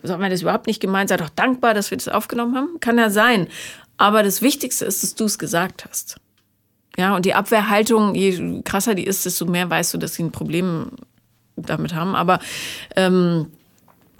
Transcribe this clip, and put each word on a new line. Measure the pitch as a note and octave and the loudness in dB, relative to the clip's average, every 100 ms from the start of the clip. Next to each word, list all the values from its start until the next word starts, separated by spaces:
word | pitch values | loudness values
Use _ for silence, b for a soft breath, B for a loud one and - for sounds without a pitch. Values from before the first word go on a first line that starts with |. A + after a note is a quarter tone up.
soll | - F3 | -6 -2
man | G3 | 0
das | F3+ | 0
überhaupt | E3+ G#3 - | 0 0 -2
nicht | G#3+ | -2
gemeint, | F#3+ F#3+ G3 | 0 0 2
sei | F3+ | 0
doch | D#3+ | -2
dankbar, | - A#3+ B3+ A#3 | 0 0 2 2
dass | G#3 G3 | 2 0
wir | - | -6
das | - | -4
aufgenommen | G#3+ - A#3+ A#3+ B3+ | -4 -2 -4 -2 -2
haben." | D#4 E4+ | -4 -4
Kann | A#3+ A#3 | 0 4
ja | A3 | 4
sein. | G#3 A#3+ A3 E3 B B B B - | 4 4 4 0 B B B B 2
Aber | G3+ A3 | 4 6
das | G#3 F#3 | 4 4
Wichtigste | B3+ C#4+ B3 - - | 2 2 -2 -4 -4
ist, | - | -4
dass | G3 - | -4 -2
du's | G#3+ - | -2 -2
gesagt | D3+ E3 F3+ - - | -2 0 -2 -6 -12
hast. | - - - _ _ _ _ _ _ _ - | -12 -12 -16 _ _ _ _ _ _ _ -2
Ja, | F#3+ F#3+ | 0 2
und | F#3 | 2
die | |
Abwehrhaltung, | G3+ G3+ A3 G3+ G3+ A3 A3 G#3 E3+ | 2 2 2 4 2 4 4 2 2
je | G3 F3+ E3+ F3 | 2 0 -4 -6
krasser | - G3 A#3 F#3+ | -4 -2 0 0
die | |
ist, | G3 G3 F3+ | -2 -4 -4
desto | F3 F3 | -4 -2
mehr | F3 F3+ | 0 0
weißt | E3 E3+ | 0 0
du, | E3+ | -4
dass | D#3 - | -6 -4
sie | |
ein | E3 | -6
Problem | - D#3 E3 F#3 E3 - - - _ _ _ _ - | -6 -4 -2 -2 -4 -6 -14 -20 _ _ _ _ -14
damit | E3 D#3 D#3 | -6 -4 -4
haben. | E3+ F#3 - | -4 -2 0
Aber, | F3 F3+ B B B B B - | 2 0 B B B B B 2
ähm, | F#3 F#3 F3 E3 D3+ - _ _ _ _ _ _ | 4 4 4 2 -2 -10 _ _ _ _ _ _